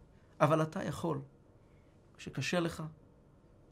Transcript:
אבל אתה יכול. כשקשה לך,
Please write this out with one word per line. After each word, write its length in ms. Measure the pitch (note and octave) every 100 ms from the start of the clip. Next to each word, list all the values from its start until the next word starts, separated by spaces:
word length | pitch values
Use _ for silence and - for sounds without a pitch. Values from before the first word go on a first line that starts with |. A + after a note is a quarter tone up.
| - - - -
אבל 220 | D3 D#3
אתה 220 | D#3 F#3
יכול. 360 | - C3+ E3+ C#3 C#3 - - - - - - - - -
כשקשה 440 | - - C3+ F3+
לך, 220 | E3+ E3+ D#3 - - - - - - - -